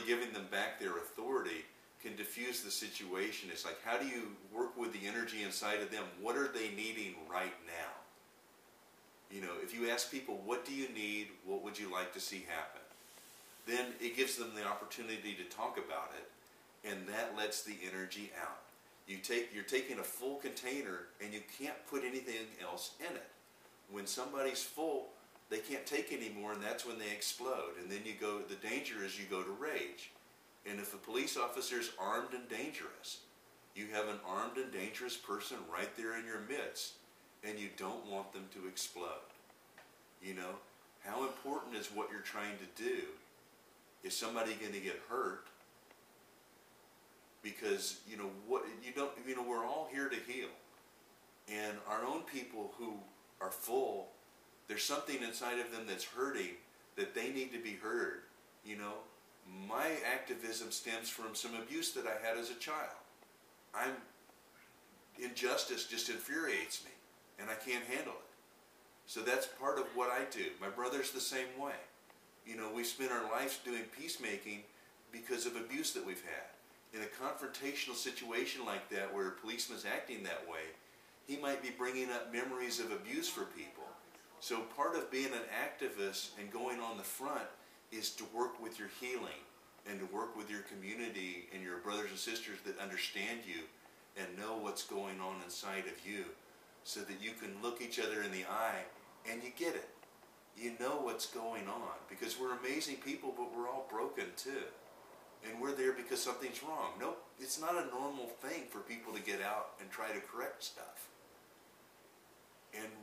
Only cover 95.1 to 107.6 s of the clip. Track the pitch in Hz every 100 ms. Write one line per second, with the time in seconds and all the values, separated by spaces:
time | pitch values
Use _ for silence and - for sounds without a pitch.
95.1 | 95 92 92 87 - 101 98 90 - 101
96.1 | 104 85 - - - - - - 107 101
97.1 | 98 107 113 107 98 120 120 120 120 104
98.1 | 107 101 95 90 104 113 95 - - -
99.1 | - 113 117 127 - 170 - - - -
100.1 | - - - - 110 117 117 127 147 123
101.1 | - - 120 113 107 98 117 - - -
102.1 | 98 117 - 127 123 127 151 156 131 135
103.1 | 143 135 120 117 117 120 107 - 110 -
104.1 | - 92 - 135 135 - - - - -
105.1 | - - - 110 117 135 139 131 123 120
106.1 | 123 131 123 131 113 151 151 90 - 143
107.1 | 170 - - 127 156